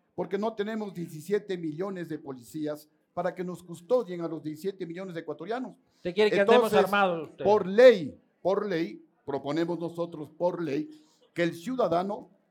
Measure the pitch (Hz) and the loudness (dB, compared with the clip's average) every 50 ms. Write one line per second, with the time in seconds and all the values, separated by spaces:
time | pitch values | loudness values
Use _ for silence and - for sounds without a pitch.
0 | _ _ _ - 180 170 196 196 214 - 185 196 202 214 226 214 214 196 165 175 | _ _ _ -8 -6 -4 -4 -4 -4 -4 -4 -4 -6 -4 -4 -6 -6 -8 -8 -10
1 | 170 - 151 151 147 190 202 208 208 196 185 180 170 156 147 160 190 208 196 180 | -10 -10 -12 -12 -6 -4 -2 -2 -2 -4 -6 -6 -6 -6 -6 -6 -6 -6 -8 -8
2 | 170 165 156 147 - 139 131 123 117 - - 156 151 147 151 147 - _ _ _ | -8 -8 -10 -10 -10 -12 -14 -14 -14 -14 -10 -8 -6 -6 -6 -8 -12 _ _ _
3 | _ _ _ 175 180 180 175 180 180 180 180 170 180 170 170 170 175 - 247 254 | _ _ _ -4 -4 -4 -4 -6 -6 -8 -8 -10 -12 -16 -16 -14 -2 0 0 0
4 | 208 180 180 170 165 160 160 151 143 156 151 147 - 196 196 - 180 165 165 180 | 0 -2 -6 -6 -6 -6 -6 -8 -8 -10 -10 -8 -8 -8 -8 -8 -10 -12 -10 -10
5 | 196 190 165 165 156 151 143 143 160 196 226 254 254 196 - _ _ _ _ _ | -10 -10 -10 -10 -8 -10 -10 -8 -8 -6 -6 -6 -8 -10 -14 _ _ _ _ _
6 | - 180 175 208 214 214 208 202 202 208 233 247 226 214 208 202 190 185 202 202 | -10 -2 2 2 4 4 4 4 6 8 8 8 6 6 4 4 4 4 4 2
7 | 196 185 170 165 147 - - - 143 196 214 214 185 185 196 220 254 254 220 185 | 2 2 2 -2 -6 -10 -8 -2 2 4 4 4 2 2 6 10 10 10 10 8
8 | 151 - - - _ _ _ _ - 175 196 202 208 208 180 160 170 202 - - | 4 -6 -10 -14 _ _ _ _ -2 0 0 0 0 -2 -2 -2 -2 -4 -6 -12
9 | - _ _ _ _ 139 139 135 135 143 147 165 170 170 175 160 170 160 170 170 | -20 _ _ _ _ -6 -6 -6 -4 -2 -2 0 0 -2 -2 -4 -6 -8 -6 -6
10 | 170 170 170 151 147 - - - 175 180 175 175 170 143 139 151 151 - - - | -8 -8 -8 -12 -14 -14 -6 -4 -2 -2 -2 -2 -4 -4 -2 -4 -4 -6 -10 -20
11 | _ _ _ _ _ _ _ 170 175 170 170 - - 247 262 247 196 175 165 170 | _ _ _ _ _ _ _ -2 -2 -2 -2 -6 -8 -6 -2 0 2 2 2 0
12 | 190 202 208 254 - - _ _ _ _ | 0 -2 -4 -8 -10 -16 _ _ _ _